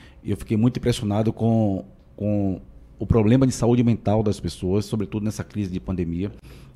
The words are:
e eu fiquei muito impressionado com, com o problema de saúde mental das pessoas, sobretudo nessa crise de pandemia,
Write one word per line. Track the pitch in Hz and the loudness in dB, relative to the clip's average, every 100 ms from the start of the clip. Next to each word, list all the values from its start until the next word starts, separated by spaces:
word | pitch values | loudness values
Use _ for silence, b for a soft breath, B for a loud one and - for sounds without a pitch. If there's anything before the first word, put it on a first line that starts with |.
| B B | B B
e | - | -6
eu | 98 | -6
fiquei | - 107 | -2 2
muito | 123 - | 2 2
impressionado | 120 117 104 104 110 | -2 -2 0 0 0
com, | 110 113 113 104 95 - - - - | 0 0 2 2 -2 -6 -20 -20 -6
com | 101 104 98 90 - - - - | -2 0 -2 -4 -10 -20 -20 -8
o | 104 | 0
problema | 117 107 131 131 | 4 6 6 4
de | |
saúde | - 117 123 | 2 2 4
mental | 120 110 101 110 | 2 2 2 2
das | 107 - | 2 -2
pessoas, | 85 - 92 104 - | -6 -6 -2 -2 -2
sobretudo | 110 95 107 | -4 -4 -4
nessa | 107 - | -4 -6
crise | - 104 95 | -8 -6 -6
de | 90 | -6
pandemia, | - 92 82 85 104 - B B B | -4 -4 -4 -4 -6 -8 B B B